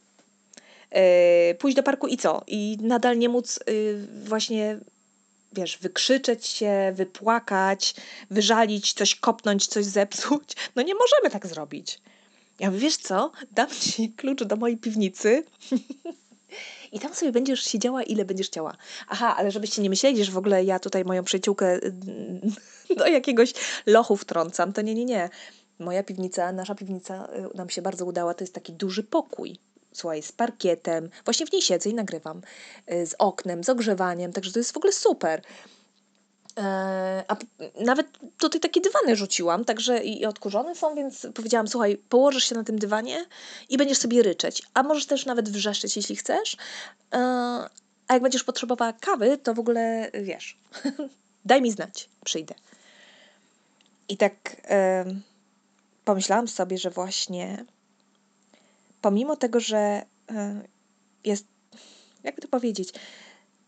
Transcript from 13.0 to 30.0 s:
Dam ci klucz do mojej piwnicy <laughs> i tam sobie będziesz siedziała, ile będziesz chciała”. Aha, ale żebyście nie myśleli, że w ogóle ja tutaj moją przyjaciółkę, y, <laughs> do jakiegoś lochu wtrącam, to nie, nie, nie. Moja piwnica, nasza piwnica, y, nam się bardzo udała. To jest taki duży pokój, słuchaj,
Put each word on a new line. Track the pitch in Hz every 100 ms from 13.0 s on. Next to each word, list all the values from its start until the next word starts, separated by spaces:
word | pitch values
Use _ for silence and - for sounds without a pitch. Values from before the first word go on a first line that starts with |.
| - 190 294 - -
Dam | - 294
ci | - - - 226
klucz | - 269 277
do | 214 214
mojej | 233 226
piwnicy | 226 214 190 - 214 262 320 _ -
<laughs> | 254 - 269 339 339 _ _ _ - - - -
i | 214
tam | 277
sobie | 349 320
będziesz | 233 269 254
siedziała, | - 214 240 262
ile | - 214
będziesz | 190 190 190
chciała”. | - 160 - - - -
Aha, | 208 233 -
ale | 202
żebyście | 208 214 -
nie | 202
myśleli, | 190 269 247
że | 196
w | 185
ogóle | 202 190
ja | 190 185
tutaj | 196 190
moją | 180 185
przyjaciółkę, | 185 190 196 196 185 180
y, | - 185 190 - - 185 208 208 - - -
<laughs> | 370
do | -
jakiegoś | 294 262 233 247 - - - -
lochu | 220 226 202
wtrącam, | - 170 165 - 180
to | 202
nie, | 214
nie, | 220
nie. | 247 220 175 - - - _ -
Moja | 175 185
piwnica, | 196 190 185 185 175
nasza | 185 190
piwnica, | 202 196 185 - 190 - - 190
y, | -
nam | 180
się | -
bardzo | 185 180
udała. | 180 180 170
To | 175
jest | 185
taki | 190 -
duży | 165 196 185
pokój, | 214 330 - - - - _ _ _
słuchaj, | -